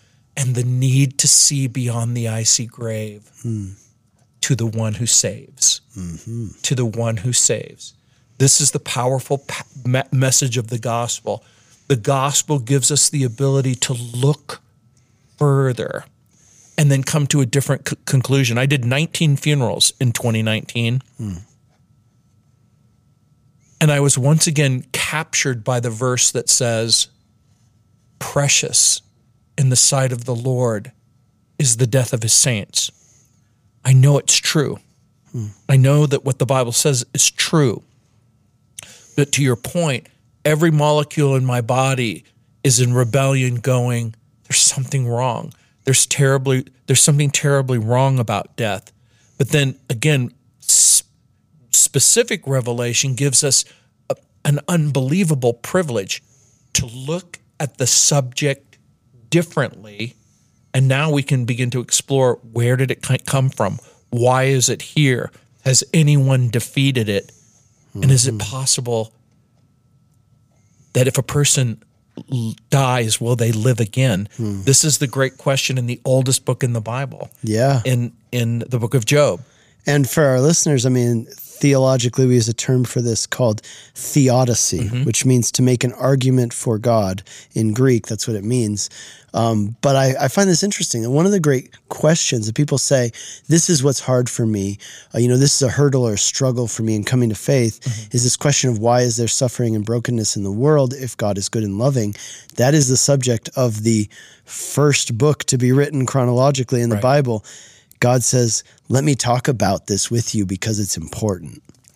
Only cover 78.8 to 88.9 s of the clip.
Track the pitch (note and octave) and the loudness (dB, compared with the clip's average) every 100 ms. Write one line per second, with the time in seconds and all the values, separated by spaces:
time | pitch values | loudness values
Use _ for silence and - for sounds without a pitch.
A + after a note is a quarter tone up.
78.8 | A#2 C3+ G#2+ D3 C#3 F2 - _ _ _ | -2 -2 2 2 2 0 -10 _ _ _
79.8 | - C#3+ C3 - C#3+ B2+ C#3+ E3+ E3 C#3 | 0 2 2 2 2 4 2 2 2 2
80.8 | B2+ B2+ A#2+ A#2 A#2 - - - C#3+ C3+ | 2 2 2 -2 -4 -16 -20 0 2 4
81.8 | C3 C3 A#2+ B2 C3 B2 A2 A2+ - B2+ | 4 2 0 0 4 4 2 -2 0 0
82.8 | A#2+ C3 A#2+ A2 - - A#2+ G#2+ - - | 0 -4 -4 -4 -4 -2 0 -2 -8 -20
83.8 | - - - D3+ B2+ B2 B2+ A2+ - F2 | -20 -14 -2 2 4 4 2 0 -2 -2
84.8 | G#2+ B2 C#3 A2 C3 B2+ A2+ - B2+ B2 | -4 -2 -2 0 2 2 2 0 2 2
85.8 | B2 - B2+ C#3 B2+ C3 A#2 - B2 G#2+ | -2 0 0 2 2 2 0 -4 -4 -2
86.8 | A#2 A2+ G2 F#2+ - - - - A2 G#2 | 2 2 0 -4 -12 -20 -8 -4 -2 0
87.8 | C3 A#2 - G#2+ - G#2+ G#2 B2+ G#2+ G#2 | 2 2 -2 -6 -6 -6 -4 -2 -2 -4
88.8 | - | -8